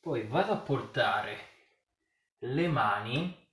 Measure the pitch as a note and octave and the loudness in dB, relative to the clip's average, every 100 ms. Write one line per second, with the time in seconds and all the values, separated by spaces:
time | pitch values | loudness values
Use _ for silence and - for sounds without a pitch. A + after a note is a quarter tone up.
0 | E3 B2 G#2+ D3 G#3 G#3 - C3 - - | -2 -4 0 2 2 0 0 -2 0 0
1 | A#2+ - - - - - _ _ _ _ | 2 2 -2 -8 -14 -20 _ _ _ _
2 | _ _ _ _ A#2+ C#3+ E3+ D3 G#2 G#2 | _ _ _ _ -4 0 2 2 2 0
3 | A2 C3 F3+ - _ | -2 -2 -4 -8 _